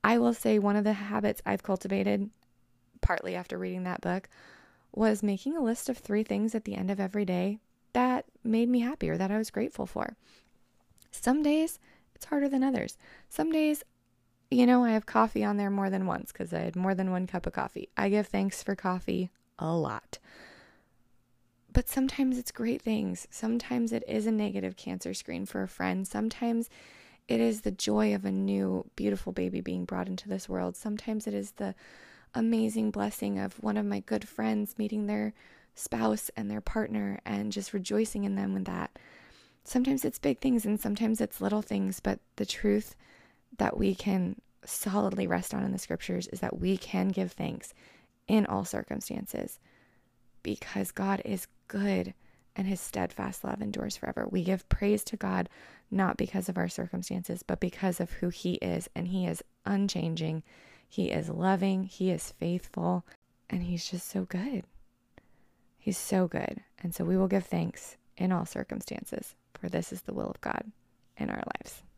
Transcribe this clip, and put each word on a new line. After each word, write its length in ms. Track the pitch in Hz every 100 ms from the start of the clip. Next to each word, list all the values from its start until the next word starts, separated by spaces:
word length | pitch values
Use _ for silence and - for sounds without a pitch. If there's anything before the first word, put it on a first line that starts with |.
I 160 | 208 233
will 160 | 240
say 240 | 233 226 214
one 180 | 202 208
of 80 |
the 100 | 208
habits 480 | 208 202 214 202 202 -
I've 160 | 202
cultivated, 680 | - 190 190 196 196 202 202 _ _ _ _ _ _ -
partly 340 | - 175 185
after 220 | 180 180 180
reading 280 | 185 185
that 160 | 185 180
book, 280 | 175 180 - - - - - _ _
was 300 | - 220 208
making 340 | 208 196 277 330
a 60 |
list 260 | 240 233 -
of 100 | 254
three 260 | - 208
things 300 | 220 202 220
at 100 | 220
the 100 | 214
end 160 | 196 185
of 80 | 196
every 260 | 190 208
day 360 | 196 180 185 214 _ _ _
that 320 | 247 254 254 - _
made 260 | 226 220 240
me 120 | 247
happy 300 | 240 311 165
or 80 | 160
that 120 | 190
I 80 | 208
was 120 | 220
grateful 360 | - 240 - -
for. 300 | - - 214 _ - _ _ _ _ _ _ -
Some 320 | - - 277
days, 360 | 294 302 320 - _ _ _
it's 100 | _
harder 240 | - 294 277
than 160 | 269
others. 320 | 269 240 - - - - -
Some 240 | - 311
days, 320 | 311 302 302 - _ _ _ _ _ _
you 160 | 247 247
know, 180 | 247
I 80 | 240
have 140 | 220 -
coffee 380 | 226 220 220
on 120 | 208 202
there 140 | 202
more 200 | 196 196
than 160 | 190 185
once 260 | - -
'cause 200 | - 180
I 80 | 165
had 160 | 170 170
more 180 | 185
than 160 | 190 190
one 160 | 185 185
cup 200 | 175 175
of 60 |
coffee. 380 | - - - - -
I 120 | 202
give 180 | 208 202
thanks 360 | 196 196 -
for 120 | -
coffee 560 | 196 190 185 180 180 180 _ _ -
a 140 | 160
lot. 440 | 165 151 107 - - - - - - - _ _ _ _ _ _ _ _ _ _
But 180 | - 247
sometimes 480 | - 262 - 262 247
it's 140 | 240
great 280 | - 226 -
things. 480 | - 214 196 180 -
Sometimes 640 | - 220 233 - 247 233
it 100 | 226 240
is 180 | 220 220
a 60 |
negative 440 | 220 208 196 190 190
cancer 360 | - 185 175
screen 320 | 190 - 170
for 180 | 196 -
a 60 | 190
friend. 400 | - 185 190 190
Sometimes 640 | 208 220 - 240 233 233 - - - - - -
it 100 | 226
is 240 | 233 220
the 80 | 214
joy 440 | 190 - 208 -
of 100 | 190
a 80 | 196
new, 580 | - 196 196 190 185 - -
beautiful 360 | 202 202 -
baby 280 | 185 180 185
being 240 | 185 180
brought 240 | 180 180 185
into 200 | 185 202
this 200 | 196 190
world. 260 | 185 180
Sometimes 520 | 185 214 214 - 220 214
it 80 |
is 180 | 202 202
the 220 | - 202 196 - - - - -
amazing 560 | - 226 226 220 220 214
blessing 480 | 202 202 - 202 196
of 240 | 196 -
one 140 | 214 208
of 80 |
my 160 | 202 202
good 280 | - 214 214
friends 500 | - 220 214 208 -
meeting 280 | 208 214 208
their 280 | 208 214 - - - _
spouse 560 | - - 233 220 214 - -
and 140 | 208
their 100 | 214
partner 600 | - 220 214 - 202 196
and 280 | - 208 214
just 200 | 208 196
rejoicing 520 | 208 185 208 220 208
in 120 | 202 196
them 180 | 196
with 100 | 190
that. 340 | 190 180 - - - - - - - _
Sometimes 400 | - 254 254 269
it's 140 | 262 -
big 200 | 285 247
things 260 | 269 240
and 160 | 214 208
sometimes 400 | 208 208 226 220
it's 200 | 220 -
little 220 | 196 208
things, 380 | 214 202 190 190
but 200 | - - _ -
the 100 | 101
truth 480 | - 104 208 214 - - - - _ _ 247
that 180 | - -
we 180 | 202
can 460 | 185 - 190 180 196 _ _
solidly 640 | - - - 196 202 190 190
rest 260 | 175 180
on 100 | 208
in 100 | 196
the 60 | 185
scriptures 480 | - 170 - 180 175
is 120 | 180
that 180 | - -
we 180 | 175 190
can 320 | - 190 185
give 240 | 190 185
thanks 420 | - - - - - - - _ _ -
in 180 | 214 202
all 180 | 95
circumstances 960 | 185 - - - - - 202 - - - _ _ _ _ _ _ _ -
because 500 | - - - 202 190
God 280 | - 196 196
is 240 | - 190 - _ _
good 460 | 202 202 185 180 - - _ _
and 140 | - 190
his 120 | 190
steadfast 600 | - - 92 - - 190
love 180 | 196 202
endures 360 | 208 208 208 -
forever. 320 | - - -
We 160 | 185
give 240 | 175 185 -
praise 340 | - 202 208
to 120 | - 208
God 320 | 196 185 180 - - - _
not 260 | 190 185 -
because 320 | 190 190 185
of 100 | 180
our 100 | 175
circumstances, 760 | - 180 180 180 190 175 180
but 160 | - 180
because 400 | 185 - 190 175
of 140 | 175
who 160 | - 175
he 260 | 165 180
is, 340 | 175 - 170 175
and 140 | - 180
he 180 | 185 180
is 160 | 165 - _
unchanging. 800 | - 202 196 180 170 165 160 160 - - - - _
He 220 | - -
is 180 | - 165
loving, 540 | 165 180 190 196 190
he 300 | 190 - 185
is 180 | 180 -
faithful, 720 | - 170 180 - - 170 180 - - _ _ _
and 140 | 185
he's 260 | 175 170 -
just 180 | 180 -
so 160 | 190
good. 400 | 185 180 233 254 - - - _ _ - _ - _ _ _ _
He's 220 | - 190
so 300 | - 190 180
good. 340 | - - - - -
And 160 | 175
so 100 | 175
we 120 | 170 185
will 100 | 190
give 200 | 196 180
thanks 500 | 170 170 - - - _ -
in 140 | 185
all 160 | 180 170
circumstances, 880 | - - - - - - - - - _
for 140 | - 175
this 240 | 175 175
is 100 | 185
the 120 | -
will 160 | - 53
of 100 | -
God 300 | - - 220 - _ _ _ -
in 140 | -
our 120 | - - -
lives. 260 | - - -